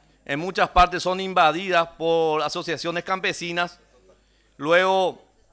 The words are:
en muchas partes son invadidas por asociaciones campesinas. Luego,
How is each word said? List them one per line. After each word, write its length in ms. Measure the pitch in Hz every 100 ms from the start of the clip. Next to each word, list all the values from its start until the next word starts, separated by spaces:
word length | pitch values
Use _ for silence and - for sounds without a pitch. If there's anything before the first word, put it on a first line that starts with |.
| _ _
en 140 | - 143
muchas 300 | 180 190 180
partes 320 | 180 175 170
son 180 | 180 185
invadidas 680 | 190 185 156 165 190 175 165 -
por 440 | 165 165 160 151
asociaciones 600 | 147 175 156 147 170 170
campesinas. 760 | 190 190 190 - 175 170 175 - _ _ _ _ _ _ _ -
Luego, 680 | 147 175 190 190 175 117 _ _ _